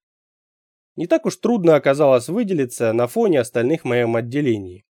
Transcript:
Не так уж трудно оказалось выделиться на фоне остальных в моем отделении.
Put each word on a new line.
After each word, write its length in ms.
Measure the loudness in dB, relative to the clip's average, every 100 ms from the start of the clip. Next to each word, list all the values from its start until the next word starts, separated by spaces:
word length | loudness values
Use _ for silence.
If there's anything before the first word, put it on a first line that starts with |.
| _ _ _ _ _ _ _ _ _ -10
Не 100 | -2
так 180 | 0
уж 120 | 0 -4
трудно 400 | -2 2 4 4
оказалось 520 | 4 2 4 4 0
выделиться 640 | -4 -2 -2 -4 -2 -2
на 140 | 0 -2
фоне 340 | 0 2 2
остальных 420 | 0 -2 0 -2
в 20 | -2
моем 300 | 0 0 -2
отделении. 680 | -4 -2 -2 -2 -6 -16 _